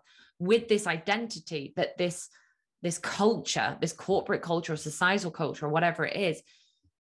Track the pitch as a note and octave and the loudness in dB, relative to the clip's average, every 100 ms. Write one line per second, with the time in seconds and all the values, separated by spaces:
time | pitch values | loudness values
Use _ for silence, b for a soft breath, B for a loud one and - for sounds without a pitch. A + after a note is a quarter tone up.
0 | b b b - F3+ A3+ A#3 G#3 F#3 E3 | b b b -4 4 4 4 2 2 0
1 | G3+ G#3+ A#3 E3+ - D#3 C#3 - - - | 0 0 -2 -8 -8 -8 -4 -2 -2 0
2 | F3 E3+ - b b b _ _ F3 E3 | -2 -2 -12 b b b _ _ -4 -4
3 | - - G#3 F#3+ - - G#2+ - E3 - | -4 2 4 4 0 0 0 0 -4 -2
4 | - F#3+ - F#3+ E3 E3+ E3+ D3+ D3+ - | 0 0 2 -2 0 -2 -2 -4 -6 0
5 | F3+ G3 F3 D#3 C#3+ - D3 D#3+ E3+ E3 | 2 2 -2 -2 -4 -2 -2 2 2 2
6 | D3 - G3 F3 b b b b _ _ | -2 0 0 -2 b b b b _ _